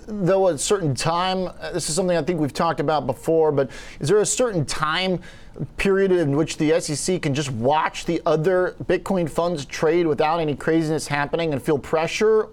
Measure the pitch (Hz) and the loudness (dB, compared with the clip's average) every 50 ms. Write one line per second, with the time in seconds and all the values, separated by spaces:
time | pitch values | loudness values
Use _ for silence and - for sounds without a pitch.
0 | - - 208 202 180 165 196 190 185 180 160 131 - - 208 196 170 143 127 - | -6 -8 -6 -2 0 2 4 4 4 2 2 0 0 0 0 0 2 0 -2 -2
1 | - 160 165 170 185 185 185 190 185 170 - - 160 156 160 175 - - 147 180 | -2 -2 0 0 0 0 0 -2 -4 -6 -8 -10 -10 -6 -6 -6 -4 -2 -2 0
2 | 190 180 175 165 143 175 175 151 151 127 - - 175 165 151 - 147 143 156 147 | 0 2 0 0 0 0 -2 -2 -2 -2 -2 0 0 0 0 0 0 0 0 0
3 | 131 127 131 - - - 165 160 156 156 143 139 135 - - - - - - - | -2 -4 -6 -4 -2 0 2 4 4 4 2 2 0 -2 -4 -10 -16 -16 -10 -6
4 | - 139 202 214 196 - - - 254 240 196 165 131 - - - 156 151 160 180 | 0 2 2 4 2 2 2 0 0 0 0 -2 -2 -2 -4 -4 -2 -2 0 0
5 | 185 185 180 165 - - - - - - - - 143 - - - - 196 190 196 | 0 0 -2 -2 -6 -10 -18 -20 -20 -18 -12 -10 -10 -8 -6 -2 0 2 2 4
6 | 196 190 185 180 160 139 139 151 160 - - - 156 151 160 180 175 - 147 - | 4 4 4 2 2 2 2 0 0 -2 -2 0 2 2 2 2 0 -2 -4 -4
7 | - - 185 170 - 151 131 151 151 135 135 107 117 135 151 156 156 - - - | -2 -2 -2 -2 -2 -2 -2 -2 -2 -4 -4 -2 0 2 2 2 0 -2 -4 -4
8 | - - 165 151 - 170 156 160 156 185 185 180 180 175 - - 143 - 180 180 | -4 -2 -2 0 2 2 2 2 4 2 2 2 2 0 -2 -4 -2 0 0 0
9 | - - 196 180 170 135 - - 170 175 175 147 131 - - - 170 156 165 175 | 0 0 0 0 0 0 0 0 0 0 -2 -4 -6 -8 -4 0 2 2 4 4
10 | 170 156 143 - 156 151 165 175 160 151 139 123 - 165 160 165 160 156 160 143 | 2 2 2 2 2 2 2 0 0 -2 -2 -2 0 2 2 2 2 0 -2 -2
11 | - - 147 143 143 143 - 165 170 160 143 127 - 160 156 127 - - - 156 | -2 -2 -2 -2 -2 -2 -2 -2 -2 -2 -2 -2 0 0 -2 -2 0 -2 0 0
12 | 165 160 - - 214 220 220 220 208 - | 0 0 0 2 2 4 4 2 2 0